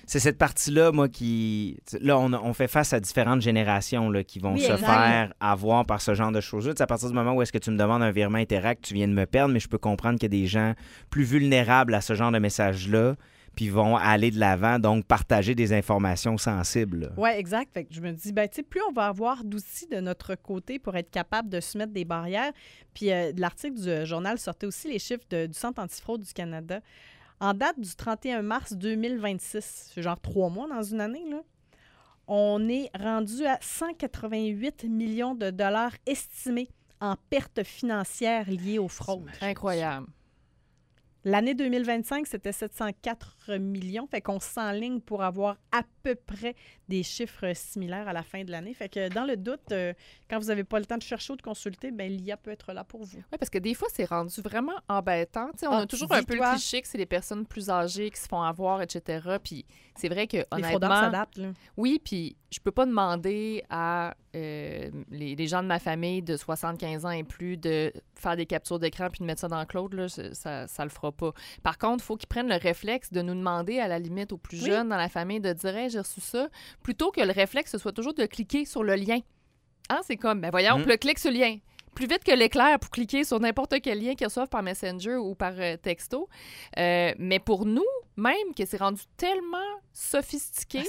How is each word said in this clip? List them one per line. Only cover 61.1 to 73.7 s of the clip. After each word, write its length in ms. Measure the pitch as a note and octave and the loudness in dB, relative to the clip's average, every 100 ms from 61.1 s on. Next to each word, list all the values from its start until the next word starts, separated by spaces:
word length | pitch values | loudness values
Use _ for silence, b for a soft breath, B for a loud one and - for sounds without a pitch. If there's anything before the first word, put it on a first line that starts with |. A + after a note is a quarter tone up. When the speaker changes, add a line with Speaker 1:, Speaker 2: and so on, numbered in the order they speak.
| G3 G#3+ - | 2 -4 -6
Speaker 2:
là. 120 | F#3+ F#3 b b | -10 -10 b b
Speaker 3:
Oui, 240 | A#3+ D4 | 0 0
puis 320 | - F#3+ D#3+ - _ | -2 -6 -6 -10 _
je 80 | - | -8
peux 140 | - | -2
pas 120 | G3 | 2
demander 800 | C4 A3 F#3+ F3 F3+ G#3 A3 G#3+ - | 2 2 2 0 -2 -2 -4 -6 -6
à, 440 | E3 E3+ F3 E3+ - _ | -4 -2 -2 -4 -8 _
euh, 560 | D#3+ D#3 D3+ D3 D3+ C#3+ D3 - | -10 -8 -8 -8 -8 -10 -10 -12
les, 260 | D3 D3 C#3+ | -10 -8 -4
les 100 | D#3+ | -2
gens 160 | F3+ | 0
de 60 | F#3 | 0
ma 100 | E3+ | -2
famille 420 | F3 D#3+ E3+ F#3 | 0 -2 -2 -2
de 160 | E3+ D3+ | -2 -4
soixante-quinze 680 | - D#3+ E3+ E3+ E3 D#3 F3 | -4 -6 -4 -6 -6 -6 -6
ans 40 | |
et 120 | E3 | -6
plus 340 | D#3 - F3+ F3+ | -8 -8 -8 -4
de 360 | D#3+ D#3 D#3 - - - | -2 0 0 -4 -16 -8
faire 200 | F#3+ E3+ | -4 -2
des 80 | E3 | -2
captures 320 | D#3+ - F3 | -4 -4 -2
d'écran 280 | E3 - F3+ | -2 -2 -6
puis 120 | - | -4
de 40 | |
mettre 160 | E3+ D#3 | -6 -4
ça 60 | F3 | -4
dans 160 | D#3+ D#3 | -4 -4
Claude, 280 | F#3 F#3+ | -6 -6
là, 140 | F#3+ F3+ | -6 -8
ça, 260 | - - | -8 -12
ça, 320 | - D#3+ C#3 - | -10 -10 -10 -10
ça 160 | - | -8
le 60 | D3 | -8
fera 220 | - D3+ | -6 -8
pas. 200 | C#3+ E3 - B B | -4 -6 -6 B B
Par 160 | E3+ D#3+ | -4 0
contre, 240 | A3 A#3+ | 0 0
faut 140 | - A3 | -2 -8
qu'ils 120 | - | -6
prennent 200 | A#3 B3 | -2 0
le 80 | F3+ | 2
réflexe 560 | F3+ F3 G3+ B3+ - | 2 0 -2 -4 -2
de 100 | F3+ | -4
nous 120 | F3 F3+ | -2 -2
demander, 420 | F#3 F3 E3+ | 0 0 0